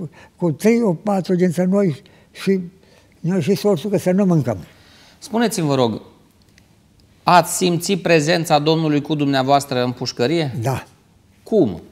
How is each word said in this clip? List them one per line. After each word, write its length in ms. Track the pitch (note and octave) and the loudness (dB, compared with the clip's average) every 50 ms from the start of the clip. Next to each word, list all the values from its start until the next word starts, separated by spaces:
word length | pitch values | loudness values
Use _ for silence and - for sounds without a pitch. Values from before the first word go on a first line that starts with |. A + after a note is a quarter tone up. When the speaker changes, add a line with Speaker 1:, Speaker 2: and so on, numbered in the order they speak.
| F3+ C#3+ - - - - _ | -8 -12 -14 -20 -20 -20 _
Speaker 1:
cu 160 | _ F3 E3+ | _ -4 -4
trei, 300 | C#3 - - G#3+ A#3 A#3 | -2 0 2 2 2 2
o 120 | A#3 G3 E3 | 2 0 -2
patru 420 | - - G#3+ G3+ F#3+ E3 - F#3 | -2 -4 -4 -2 -2 -2 -2 0
dintre 300 | F3 F3+ F#3 D3 F3+ F3+ | 0 0 0 0 0 0
noi 360 | F3+ F#3+ G3+ G3+ F3 C3 - - _ _ _ _ _ | 0 2 2 0 0 -2 -4 -12 _ _ _ _ _
și 280 | _ - - G3 G3 F#3 F3+ F3 - _ _ _ _ _ _ _ _ _ | _ -6 -2 -2 -2 -2 -4 -10 -16 _ _ _ _ _ _ _ _ _
ne-a 160 | - D#3+ F#3+ | -4 -2 -2
ieșit 220 | F#3 C3+ F#3 G3+ | -2 0 0 -2
sorțul 320 | - - G#3 G3 C#3+ G3+ G#3 | 0 2 0 0 0 -2 -2
că 80 | G3+ | -4
să 140 | E3+ - F3+ | -2 0 0
nu 140 | F3+ G3 G#3 | 0 2 2
mâncăm. 320 | F#3 E3+ D#3 B2+ B2 G#2+ F2+ - - - - - - - - - - - _ | 2 2 2 0 0 -4 -6 -10 -18 -20 -20 -20 -20 -20 -20 -20 -20 -20 _
Speaker 2:
Spuneți-mi, 480 | - - G#3+ A3+ A#3+ G3+ - F3+ D#3+ | -14 -6 -2 -2 -2 0 -2 -2 -2
vă 80 | C#3+ C#3 | 0 2
rog, 260 | C3 B2 A2+ G#2 - - - _ _ _ _ _ _ _ _ _ - _ _ _ _ _ _ _ _ _ _ _ _ _ | 2 2 0 0 -6 -10 -18 _ _ _ _ _ _ _ _ _ -20 _ _ _ _ _ _ _ _ _ _ _ _ _
ați 320 | D#3+ F3+ F3 E3 - - | 4 4 4 4 2 -2
simțit 460 | - F#3 F3 E3+ D#3+ - - G3+ E3 | -2 0 0 0 0 -2 -2 -4 -2
prezența 580 | - E3+ E3+ D#3+ C#3+ D#3 F3+ E3+ D#3 - D#3 D3 | 2 4 4 4 4 2 0 0 2 0 0 2
Domnului 420 | D3 D#3 D#3+ D#3+ D#3+ D3+ D3 C#3+ | 2 2 0 2 0 0 0 0
cu 140 | C#3 - D#3 | -2 -2 -2
dumneavoastră 680 | D3 C#3+ C#3 C#3 C3+ C3 C3+ C#3 C#3+ C#3 - C3+ B2 B2 | -2 0 0 0 0 2 2 2 2 2 -2 -2 -2 -2
în 80 | B2 | -2
pușcărie? 640 | B2 - C3 - - - A#2+ C3 E3 E3+ D#3 C3 G#2 B2+ | -4 -6 -8 -8 -4 -2 -2 0 0 -2 -2 -4 -4 -4
Speaker 1:
Da. 220 | A2 C3+ B2+ - - - _ _ _ _ _ _ _ _ _ _ _ | -4 -4 -4 -4 -8 -14 _ _ _ _ _ _ _ _ _ _ _
Speaker 2:
Cum? 380 | - A3 G#3 D3+ G#2 F2 E2 - - | -2 2 2 2 2 -2 -8 -14 -20